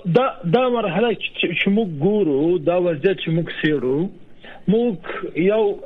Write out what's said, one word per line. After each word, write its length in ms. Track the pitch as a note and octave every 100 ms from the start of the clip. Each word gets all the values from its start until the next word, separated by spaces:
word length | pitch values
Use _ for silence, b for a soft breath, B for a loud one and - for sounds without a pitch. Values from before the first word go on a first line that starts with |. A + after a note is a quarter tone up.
| F3+
دا، 200 | G#3+ C4 - E3+
دا 240 | A3+ B3+
مرحله 440 | A#3+ G#3 E3 A#3
چې، 340 | F#3+ - - F3 E3+
چې 80 | G3
موږ 220 | G3+ G3+ D3
ګورو، 580 | F3 G#3+ E3 C3+ E3 F3+
دا 180 | C#3 F3+
وضعیت 420 | F3 D#3 F#3+ F#3
چې 120 | -
موږ 180 | E3 E3 -
څېړو، 360 | D#3 C#3+ B2+ C#3 G3 - - B B B -
موږ 260 | A3 A#3+ E3+ - - - D3
یو 440 | F#3 A3 G#3 -